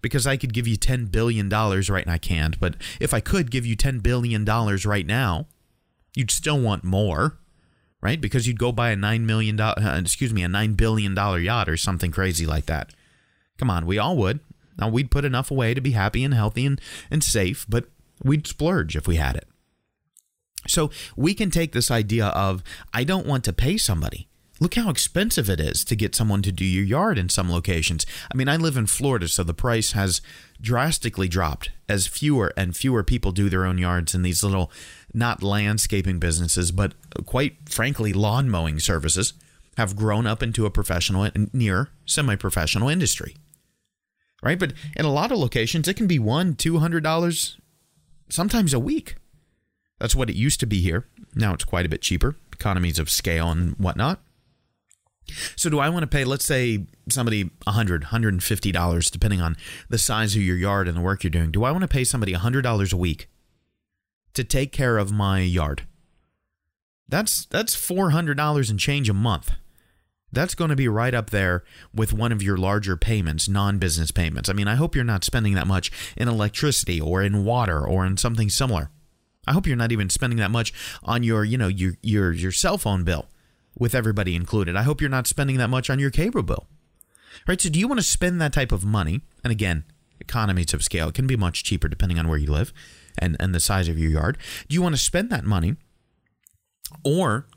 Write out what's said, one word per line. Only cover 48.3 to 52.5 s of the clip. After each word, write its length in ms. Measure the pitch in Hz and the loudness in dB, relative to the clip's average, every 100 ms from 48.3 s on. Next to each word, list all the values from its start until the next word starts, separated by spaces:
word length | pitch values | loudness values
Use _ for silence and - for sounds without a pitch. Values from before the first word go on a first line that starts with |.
| - 202 233 175 | -2 0 2 2
a 60 | 131 | 2
week. 360 | 135 302 - - _ _ _ _ _ _ _ _ | 0 -4 -6 -14 _ _ _ _ _ _ _ _
That's 160 | 110 - | 0 0
what 140 | 110 | 0
it 60 | 98 | 0
used 240 | 131 147 | 0 0
to 40 | 113 | 0
be 140 | 101 | 0
here. 280 | 85 85 - - - - | 2 -2 -6 -20 -8 0
Now 180 | 107 | 0
it's 120 | 87 - | 0 -2
quite 200 | 90 87 | 0 0
a 40 | |
bit 120 | - | -2
cheaper, 360 | - 90 127 - - | -2 0 0 -2 -16